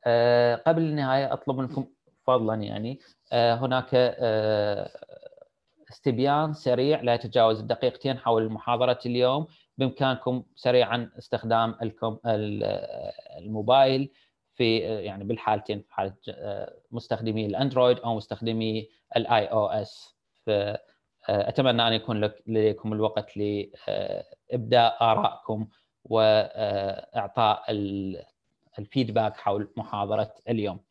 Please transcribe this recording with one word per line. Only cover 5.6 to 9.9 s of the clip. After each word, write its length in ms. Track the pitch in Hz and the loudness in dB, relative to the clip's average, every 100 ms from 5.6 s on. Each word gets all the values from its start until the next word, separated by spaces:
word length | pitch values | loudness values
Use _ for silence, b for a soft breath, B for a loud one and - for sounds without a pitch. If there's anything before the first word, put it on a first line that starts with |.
| _ _ _ | _ _ _
استبيان 600 | - 143 117 139 143 156 | -6 -4 0 2 2 0
سريع 480 | 151 - 123 135 151 | -2 -2 0 2 2
لا 120 | 120 | 2
يتجاوز 460 | 117 113 123 113 110 | 0 0 4 4 4
الدقيقتين 580 | 110 117 127 - 139 123 | -2 -2 -2 -2 -6 -4
حول 320 | - 113 110 | 0 2 0
محاضرة 500 | 107 - 120 123 120 120 | -4 -2 0 2 0 -2
اليوم. 420 | 120 123 139 160 b b - | 0 2 2 -4 b b -2
بإمكانكم 680 | 131 | -2